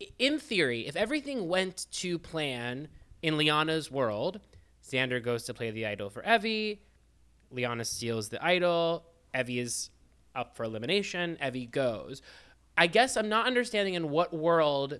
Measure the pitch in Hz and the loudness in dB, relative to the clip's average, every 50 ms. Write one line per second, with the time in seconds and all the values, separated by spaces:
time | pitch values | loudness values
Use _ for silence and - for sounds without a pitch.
0 | - - - - 247 277 302 302 - - 226 180 156 127 120 117 110 135 143 170 | -16 -16 -2 0 2 2 2 0 -2 -2 2 2 4 4 2 0 -4 -4 -2 -2
1 | 214 220 302 302 156 185 269 247 185 160 180 190 190 185 175 - - - - - | -2 0 0 -2 -4 -4 -4 -4 -2 0 2 2 2 0 -2 -8 -10 -10 -8 -6
2 | - 180 175 165 - - - 160 151 139 127 120 120 123 123 135 151 151 - - | -4 -4 -4 -4 -6 -6 -4 -4 -2 -2 -2 -4 -4 -4 -4 -6 -8 -10 -14 -20
3 | - - - - - 160 156 151 151 151 151 151 156 160 160 160 143 - 127 139 | -20 -20 -14 -4 -2 0 2 4 4 4 4 4 4 2 2 0 -2 -4 -2 0
4 | 131 110 104 104 131 180 196 208 - - - - - _ _ _ - - - 131 | 0 0 0 0 -2 -4 -4 -6 -12 -20 -20 -20 -20 _ _ _ -12 -4 -2 0
5 | 131 127 127 123 113 120 120 117 - - 113 - 120 113 107 113 110 107 104 101 | 0 0 0 -2 -2 -2 -2 -2 -4 -6 -8 -6 -6 -6 -4 -4 -4 -4 -4 -4
6 | 104 101 101 - - 202 233 220 196 220 220 214 214 214 208 202 - _ _ _ | -6 -8 -8 -6 0 2 2 2 2 0 -2 -2 -2 -4 -6 -8 -12 _ _ _
7 | _ _ _ _ _ _ _ _ _ _ 127 127 123 120 120 117 113 - - - | _ _ _ _ _ _ _ _ _ _ -6 -4 -2 -2 -2 -2 -4 -4 -6 -4
8 | 117 113 113 110 107 107 113 - - 170 185 180 175 175 170 170 165 165 170 165 | -4 -2 -2 -2 -4 -6 -6 -2 0 2 2 4 4 2 2 2 2 0 0 -2
9 | - - - _ _ _ - 131 123 123 123 123 123 120 - - - - - _ | -6 -12 -20 _ _ _ -4 -2 -2 -2 -2 -4 -2 -2 -4 -6 -6 -8 -12 _
10 | - _ _ _ _ _ - 131 120 - - - 117 113 110 107 113 135 185 208 | -20 _ _ _ _ _ -8 -8 -8 -8 -6 -6 -6 -4 -4 -4 -2 0 0 0
11 | 196 202 - 175 175 170 165 - 143 135 123 127 123 117 - 143 135 123 113 98 | 0 -2 -2 -4 -4 -4 -4 -4 -4 -4 -4 -4 -6 -4 -2 0 2 2 0 -2
12 | 65 - 135 - - - - - - - - _ _ _ _ - 170 175 175 214 | -6 -10 -12 -14 -16 -18 -20 -20 -20 -20 -20 _ _ _ _ 6 6 6 6 6
13 | 254 262 - 233 214 214 214 226 226 247 254 247 240 - - 208 202 196 185 175 | 4 4 2 0 0 2 2 2 2 2 2 0 0 0 0 0 0 0 0 -2
14 | 165 147 143 160 175 - 170 156 156 170 170 165 156 147 143 139 139 139 147 - | -2 0 2 2 2 2 0 0 2 4 6 6 6 4 4 2 0 -2 -4 -8